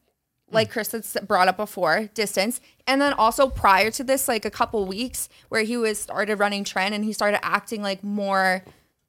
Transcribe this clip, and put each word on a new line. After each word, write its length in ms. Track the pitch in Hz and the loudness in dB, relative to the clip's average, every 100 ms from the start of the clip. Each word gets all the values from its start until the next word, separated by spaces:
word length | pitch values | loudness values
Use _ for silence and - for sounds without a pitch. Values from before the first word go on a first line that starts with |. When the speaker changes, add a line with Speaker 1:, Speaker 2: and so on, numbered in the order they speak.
| _ _ _ _ _ | _ _ _ _ _
Speaker 1:
like 160 | 220 214 | 0 0
Speaker 2:
Mm. 20 | |
Speaker 1:
Chris 200 | 226 208 | -2 -6
had 100 | 233 | -8
s-, 160 | - 226 | -6 -6
brought 220 | 202 196 185 | 0 4 4
up 100 | 185 | 2
before, 520 | 208 - 165 175 214 | -4 0 2 2 0
distance. 440 | - 202 190 208 - _ _ | -4 -2 0 -2 -4 _ _
And 160 | - 269 | 0 2
then 120 | 285 | 2
also 340 | - 220 233 269 | 4 2 4 2
prior 440 | - 202 190 214 | 4 4 6 4
to 120 | - | 0
this, 240 | 262 262 - | -2 0 0
like, 160 | 220 | -2
a 60 | 214 | -2
couple 320 | - - 220 | -4 -2 -2
weeks 440 | 190 196 254 - - _ - | -4 -4 -6 -8 -10 _ -4
where 120 | 220 | -2
he 140 | 214 240 | 0 0
was 220 | 220 214 | -2 -2
started 340 | - - 208 202 | -6 -4 -2 0
running 260 | 202 202 | 0 0
trend 280 | 196 196 196 | -4 -2 -2
and 100 | 208 | -2
he 80 | 214 | -2
started 260 | 202 208 208 | 0 0 0
acting, 360 | 170 196 - 220 | 0 -4 -4 -6
like, 220 | 202 190 | -4 -6
more 600 | 202 208 196 190 190 185 190 - _ _ | -6 -4 0 2 2 0 -6 -20 _ _